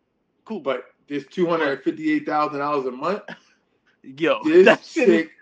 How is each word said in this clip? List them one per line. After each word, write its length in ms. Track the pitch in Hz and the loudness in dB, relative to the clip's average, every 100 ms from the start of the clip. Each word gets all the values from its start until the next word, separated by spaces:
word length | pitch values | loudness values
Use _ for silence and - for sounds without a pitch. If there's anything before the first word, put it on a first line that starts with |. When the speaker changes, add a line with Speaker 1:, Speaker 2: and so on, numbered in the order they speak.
| _ _ _ _ - | _ _ _ _ -12
Speaker 1:
cool. 140 | 214 | -8
Speaker 2:
But 260 | 139 127 - _ - | -6 -6 -8 _ -12
this 180 | 143 - | -12 -10
two 200 | - 170 | -4 -2
hundred 360 | 165 147 135 | 0 -2 -4
fifty-eight 420 | - 151 156 151 147 | -6 -4 -2 -2 -2
thousand 340 | 151 151 143 | -2 -2 -4
dollars 260 | 143 147 127 | -4 -4 -4
a 60 | |
month, 320 | 123 156 208 - - _ _ | -6 -6 -8 -10 -20 _ _
Speaker 1:
<laughs> 400 | _ _ _ _ | _ _ _ _
Yo, 380 | - 135 156 117 | -20 -4 -2 0
Speaker 2:
this 220 | 156 170 208 | 4 6 6
Speaker 1:
that 180 | - - | 6 0
shit 240 | 339 240 | -2 2
is 120 | 160 | 2
Speaker 2:
chick 80 | 160 _ | 0 _